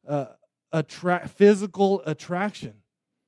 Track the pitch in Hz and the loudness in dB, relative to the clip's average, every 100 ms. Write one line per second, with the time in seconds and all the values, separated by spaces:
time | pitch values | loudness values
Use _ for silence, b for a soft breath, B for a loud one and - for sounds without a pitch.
0 | - 147 131 - _ _ _ 160 151 - | -6 -6 -6 -14 _ _ _ -4 -4 -6
1 | 175 180 - - 202 208 202 185 196 196 | -4 -4 -6 4 6 6 -2 -2 0 0
2 | 156 151 - 175 208 - 127 107 _ _ | -4 -8 -8 -6 -6 -8 -16 -18 _ _
3 | _ _ | _ _